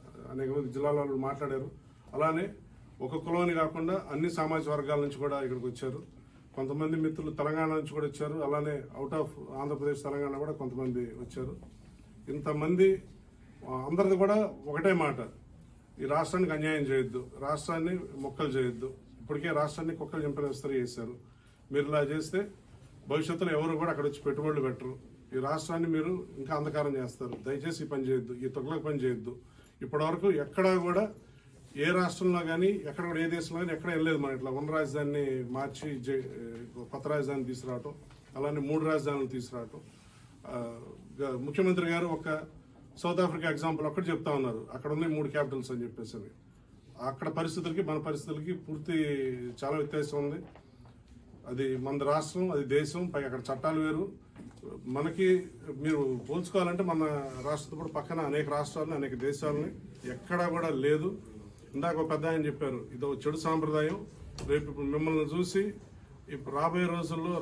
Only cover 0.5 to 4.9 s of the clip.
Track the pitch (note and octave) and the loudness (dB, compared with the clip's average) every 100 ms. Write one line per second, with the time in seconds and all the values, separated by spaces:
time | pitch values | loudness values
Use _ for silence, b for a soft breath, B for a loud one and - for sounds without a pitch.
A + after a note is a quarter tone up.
0.5 | C#3+ C3 B2 D3 D3 C#3+ C3+ C3+ C3 C#3+ | 0 -2 0 2 2 2 0 -2 -2 -2
1.5 | C3+ C3 - B B B C3+ D#3 D#3+ G3 | -2 -4 -12 B B B 0 2 2 -2
2.5 | - - B B - B2+ D#3+ D#3+ E3+ F3 | -6 -18 B B -8 -4 -4 0 2 4
3.5 | E3 D#3 D#3+ E3 F#3+ F#3 D3 E3+ E3 D#3 | 4 0 0 0 0 -2 0 0 2 0
4.5 | D#3+ D3 D3 C#3 | 0 0 0 2